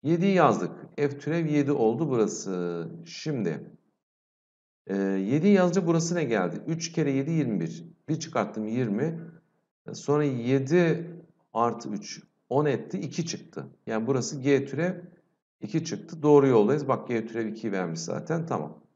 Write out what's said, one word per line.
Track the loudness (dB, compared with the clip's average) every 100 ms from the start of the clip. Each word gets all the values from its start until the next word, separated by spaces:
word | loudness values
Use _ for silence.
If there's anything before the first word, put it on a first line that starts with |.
Yediyi | 2 2 4
yazdık. | 6 6 4 -2 -8 -14 -2
F | -2 -2
türev | -4 -2 2
yedi | 2 2
oldu | 4 2 2 0
burası. | 2 2 0 -6 -4 -2 -4 -6 -10
Şimdi, | -16 -10 -6 -2 -2 -4 -10 -20 _ _ _ _ _ _ _ _ _ _ -6
e, | -2
yediyi | 0 0 0 2 6
yazınca | 6 6 2 2
burası | 0 2
ne | -2
geldi? | 0 0 0 -4 -6
Üç | -6 -4
kere | -2 0
yedi, | 0 0
yirmi | 0 0 -2
bir. | -4 -8 -16 _ -6
Bir | -6
çıkarttım, | -4 -4 -4 -4 -4
yirmi. | -2 -2 0 -2 -4 -12 -20 _ _ _ _ -16
E, |
sonra | -12 -2 0
yedi | 2 0 2 2 4 4 4 2 -4 -14 -18 _ _
artı | 0 0 0 -8
üç, | -8 -10 -16 -18 _ _
on | 0 2
etti. | 0 -4 -8
İki | -6 -4 -6
çıktı. | -6 -10 -14 -14 _ -6
Yani | -4 0
burası | 0 -2 -4
G | 2 2
türev | 2 -2 -4 -4 -12 -20 _ _ _ _
iki | -6 -4
çıktı. | -4 -8 -10 -2
Doğru | 6 8 8
yoldayız. | 6 6 2 0
Bak, | -4 -2
G | -4 -4
türev | -6 -6
ikiyi | -6 -6
vermiş | -4 -4 -6
zaten. | -6 -8 -4 -4 -2
Tamam. | -4 -6 -12 _